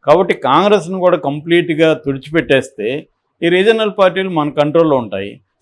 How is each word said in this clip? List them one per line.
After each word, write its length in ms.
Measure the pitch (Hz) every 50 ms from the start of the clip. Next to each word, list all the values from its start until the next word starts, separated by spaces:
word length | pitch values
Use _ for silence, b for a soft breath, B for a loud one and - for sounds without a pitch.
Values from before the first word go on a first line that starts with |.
| _
కాబట్టి 300 | 139 151 180 190 165 139
కాంగ్రెస్ను 640 | - - 123 135 156 190 208 208 196 156 170 190 185
కూడా 180 | 180 180 175
కంప్లీట్గా 760 | 165 143 143 143 151 147 165 175 175 175 170 160 151 165 160 156
తుడిచిపెట్టేస్తే 1120 | - - 139 135 135 131 147 156 165 127 - 143 135 131 - _ - 101 110 131 151 185 _ _ _ _ _ _ _
ఈ 60 | 165 170
రీజనల్ 420 | 175 180 196 226 226 220 220 208 190 208
పార్టీలు 300 | 196 185 170 190 190 190
మన 220 | 180 156 147 147
కంట్రోల్లో 460 | 135 151 147 151 147 165 165 160 143
ఉంటాయి. 440 | 127 117 104 101 98 98 101 120 - _ _ _ _